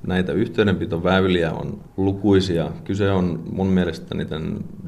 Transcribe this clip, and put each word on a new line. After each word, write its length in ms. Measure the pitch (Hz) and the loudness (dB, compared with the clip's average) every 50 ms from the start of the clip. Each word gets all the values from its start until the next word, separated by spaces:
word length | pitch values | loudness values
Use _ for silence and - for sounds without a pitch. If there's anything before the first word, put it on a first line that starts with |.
| - | -2
näitä 260 | - 92 92 90 90 | 0 0 0 2 2
yhteydenpitoväyliä 1200 | 76 90 113 - - - 107 104 90 82 85 - 85 82 85 90 92 95 95 92 90 87 82 82 | 0 0 0 0 0 2 2 2 2 0 -2 -4 -4 0 2 2 4 4 4 4 2 2 2 0
on 280 | 85 73 71 71 69 - - - - | -2 -4 -6 -8 -10 -10 -14 -12 -4
lukuisia. 720 | - 95 98 95 98 - 107 98 95 90 - 85 82 78 - - - - | 0 0 0 0 2 4 4 6 6 4 2 0 0 -2 -2 -6 -10 -6
Kyse 260 | - 98 101 101 98 | -6 -2 0 0 2
on 320 | 98 92 90 87 82 82 - - | 2 2 2 0 -2 -4 -6 -6
mun 140 | - 90 95 | -4 -2 0
mielestäni 580 | 95 95 92 90 85 82 - - - 82 82 80 | 2 4 4 2 2 -2 -6 -10 -8 -6 -6 -4
tän 320 | - 78 80 80 85 85 - - - - - - | -4 -6 -6 -4 -4 -6 -6 -8 -10 -12 -12 -8